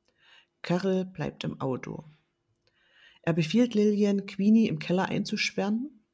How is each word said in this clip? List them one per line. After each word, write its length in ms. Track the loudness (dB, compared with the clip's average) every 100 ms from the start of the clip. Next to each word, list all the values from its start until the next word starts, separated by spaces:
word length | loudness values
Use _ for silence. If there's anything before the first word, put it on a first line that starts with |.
| _ _ _ _ _ _
Carol 420 | -4 -2 0 -2
bleibt 380 | -4 -8 -10 -8
im 180 | -10 -6
Auto. 440 | -6 -6 -8 -14 -16 _ _ _ _ _ _ _ _ _ -20 _
Er 100 | -2
befiehlt 420 | 0 2 2 2
Lillian, 520 | 4 2 4 2 0 -4
Queenie 420 | 0 4 6 4
im 100 | 0
Keller 280 | 0 0 0
einzusperren, 1000 | -2 -4 -4 -4 -2 -2 -2 -4 -12 _